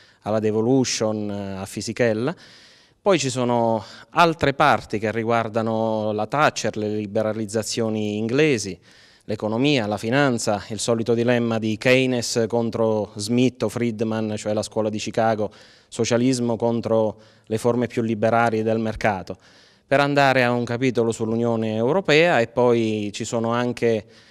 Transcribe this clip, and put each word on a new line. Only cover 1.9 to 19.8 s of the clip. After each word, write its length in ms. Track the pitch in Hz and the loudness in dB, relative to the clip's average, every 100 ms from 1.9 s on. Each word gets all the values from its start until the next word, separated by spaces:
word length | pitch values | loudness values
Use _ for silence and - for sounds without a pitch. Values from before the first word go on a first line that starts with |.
| 107 120 107 127 185 - - - - _ _ | 0 0 0 -4 -6 -16 -20 -20 -20 _ _
Poi 160 | 202 175 | 0 2
ci 100 | 135 | 0
sono 540 | 123 123 120 117 113 - - - | -2 0 2 2 0 -4 -20 -6
altre 420 | 151 170 156 139 | 2 2 2 0
parti 440 | 135 151 110 - 107 | 2 4 4 0 -4
che 140 | 107 | -2
riguardano 1040 | 110 113 117 113 113 113 110 113 110 107 | -2 0 0 0 -2 -2 0 0 0 -2
la 120 | 104 107 | -2 -2
Thatcher, 520 | 139 143 - 113 110 | 2 2 2 -6 -4
le 100 | 104 | -4
liberalizzazioni 1300 | 107 104 107 107 107 107 110 104 - 113 107 107 104 | -4 -4 -2 -2 -4 -4 -4 -4 -4 -2 -2 -2 -2
inglesi, 640 | 110 131 156 120 95 90 _ - - _ - | -2 2 2 0 -4 -12 _ -20 -20 _ -10
l'economia, 600 | 107 107 113 139 139 104 | -6 -4 0 2 2 0
la 100 | 104 | -4
finanza, 680 | 113 131 143 117 - 101 - | 0 2 2 0 -2 -4 -4
il 100 | 107 | -6
solito 340 | - 113 117 | -2 -2 0
dilemma 460 | 117 117 120 117 113 | 0 2 2 0 -2
di 180 | 110 107 | -2 0
Keynes 680 | 131 131 127 123 - 120 113 | 4 4 2 -2 -2 -2 0
contro 640 | 120 117 113 113 107 101 107 | 0 -2 0 0 0 -4 -6
Smith 460 | 104 120 127 123 | -2 2 2 0
o 40 | 110 | -4
Friedman, 680 | 117 120 107 110 110 110 107 | -2 -4 -2 -4 -2 -4 -4
cioè 160 | 107 | -4
la 100 | 107 | -4
scuola 240 | 104 113 107 | -2 -2 -2
di 120 | 107 | -4
Chicago, 520 | 113 117 113 107 101 - - - - | -6 0 0 0 -4 -8 -20 -20 -12
socialismo 640 | - 113 117 127 127 120 113 | -4 0 2 2 0 -2 0
contro 640 | 117 117 107 113 110 101 - _ - | 0 0 0 2 0 -4 -16 _ -6
le 100 | 110 | -2
forme 300 | 123 120 120 | 0 0 -2
più 160 | - | -2
liberali 600 | 113 110 113 117 117 110 | -2 0 2 4 2 2
del 160 | 110 113 | 0 0
mercato, 560 | 110 - 113 95 87 92 - - _ _ | -2 0 0 0 -6 -14 -18 -20 _ _